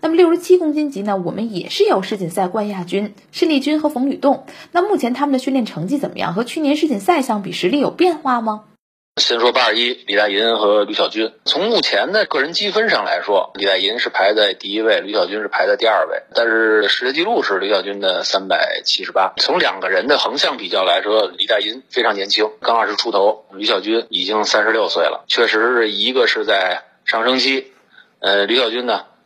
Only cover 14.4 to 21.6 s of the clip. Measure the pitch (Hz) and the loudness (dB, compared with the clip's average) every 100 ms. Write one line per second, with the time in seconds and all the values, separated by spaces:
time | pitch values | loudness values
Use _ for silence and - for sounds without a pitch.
14.4 | 104 95 95 104 113 98 92 107 87 104 | 2 0 -6 -2 2 2 0 -2 -2 -2
15.4 | 101 - 92 101 113 101 80 82 - - | -4 -2 0 2 2 2 0 -4 -4 -2
16.4 | 117 113 113 110 101 - 123 139 185 226 | 2 2 4 4 2 0 -2 -2 0 0
17.4 | - 98 98 101 95 101 98 90 - 98 | 0 -2 0 0 -2 -4 -2 -2 0 -2
18.4 | 95 85 85 - - - 92 - - - | 0 0 0 -2 -2 -2 -2 0 0 0
19.4 | - 170 147 95 92 95 113 143 - 131 | 0 2 0 -2 -2 0 2 0 0 -2
20.4 | 175 131 104 104 95 87 104 107 101 - | -2 -4 -4 -2 2 0 2 2 0 -2
21.4 | - 110 | -2 0